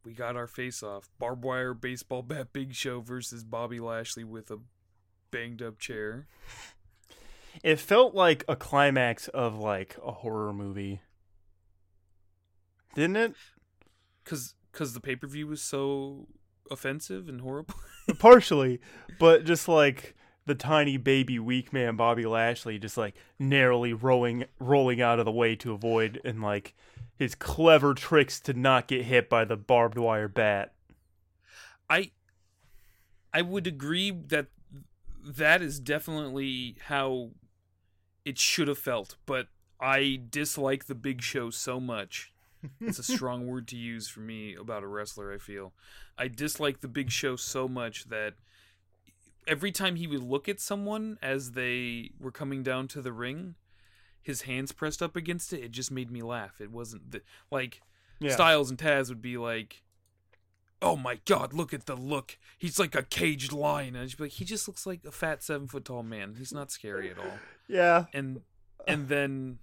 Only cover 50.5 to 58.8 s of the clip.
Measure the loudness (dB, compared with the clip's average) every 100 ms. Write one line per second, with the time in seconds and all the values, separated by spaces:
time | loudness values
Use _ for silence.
50.5 | -6 -6 -4 -4 -4 -6 -8 -4 -4 -4
51.5 | -4 -2 -2 -4 -8 -12 -12 -14 -8 -8
52.5 | -4 -4 -4 -6 -10 -10 -8 -8 -8 -12
53.5 | -18 _ _ _ _ _ _ -10 -10 -6
54.5 | -6 -8 -6 -8 -4 -6 -6 -6 -8 -8
55.5 | -10 -10 -10 -8 -8 -10 -10 -8 -8 -10
56.5 | -14 -14 -12 -14 -16 -14 -16 _ -20 _
57.5 | -6 -6 -10 _ _ _ -6 -2 4 6
58.5 | 6 2 -2